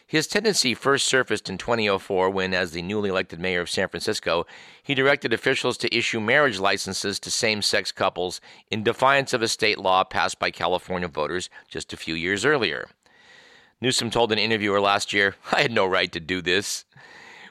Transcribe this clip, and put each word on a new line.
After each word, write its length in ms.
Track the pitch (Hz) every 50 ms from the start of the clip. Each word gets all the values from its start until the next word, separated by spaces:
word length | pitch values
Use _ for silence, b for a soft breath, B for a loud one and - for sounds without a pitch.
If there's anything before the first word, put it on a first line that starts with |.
| B
His 220 | B - 156 151 -
tendency 460 | - 208 208 226 196 - - 131 110
first 340 | - - 135 139 131 - -
surfaced 400 | - 131 123 - 110 101 - -
in 100 | 95 87
twenty 300 | - - 120 113 110 104
oh 100 | 98 95
four 320 | - - 101 90 92 95
when, 240 | 98 95 92 92 92
as 180 | 90 95 87
the 100 | 76 87
newly 280 | 85 90 104 107 104 98
elected 300 | 92 95 92 - - 82
mayor 220 | 87 92 92 87
of 80 | 87 -
San 180 | - - 92 90
Francisco, 580 | - 85 - - 104 - - - 82 85 82 B B B B B B B B
he 100 | - 143
directed 380 | 131 135 139 143 139 - 135
officials 460 | 113 110 - 135 135 - - 131 117 -
to 180 | - - -
issue 240 | 117 110 - - 113
marriage 400 | 107 107 127 147 147 135 107 92
licenses 580 | 95 98 98 98 - 98 95 - - 101 98 -
to 100 | - 92
same-sex 640 | - - - 110 107 107 98 - - 104 92 - -
couples 480 | - 104 95 - 87 90 90 85 - B B B B B B
in 140 | - 113 107
defiance 480 | 117 110 - 127 131 139 139 135 -
of 100 | - 120
a 60 | 113 110
state 300 | - - 113 107 104 -
law 260 | 101 95 92 92 95
passed 340 | - - 101 85 95 - -
by 140 | 98 90
California 560 | 85 - 90 85 90 87 - - 92 90 90 85
voters 420 | 69 78 76 73 82 92 90 - B B B B
just 240 | - 78 - - -
a 40 | -
few 180 | - - 80
years 280 | 82 82 90 101 98 98
earlier. 460 | 143 156 139 110 85 71 62 - - _ _ _ b b b b b b b b b b b b b b b
Newsom 320 | 110 127 123 - 120 117
told 220 | - 120 117 110 110
an 40 | 107
interviewer 440 | 101 113 113 107 101 104 98 101
last 320 | 101 101 101 101 - - -
year, 220 | 101 101 98 98 - - - -
'I 80 | -
had 100 | 147 135
no 140 | 117 110 98
right 260 | 95 92 92 92 90
to 80 | - 90
do 220 | 82 76 92 92
this. 420 | 87 90 90 98 101 - - - - _ B B B B B B B B B B B B